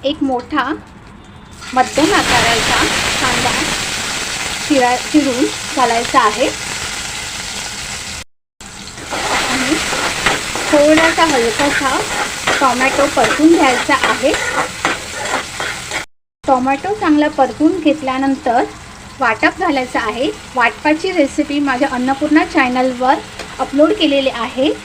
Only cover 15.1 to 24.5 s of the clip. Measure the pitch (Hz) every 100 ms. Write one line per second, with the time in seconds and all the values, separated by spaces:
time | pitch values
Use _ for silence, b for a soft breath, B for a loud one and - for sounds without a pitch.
15.1 | - - - - - - - - - -
16.1 | _ _ _ - 262 254 277 359 427 359
17.1 | 294 302 302 254 220 302 370 311 277 262
18.1 | 262 269 262 - 233 427 - - - -
19.1 | - 247 220 320 - 359 277 254 269 233
20.1 | 214 294 427 - 254 233 - 302 311 370
21.1 | 359 277 - 294 285 285 247 269 247 254
22.1 | 269 302 302 349 339 254 254 262 247 254
23.1 | 294 - - - - 269 269 311 427 302
24.1 | 277 269 233 233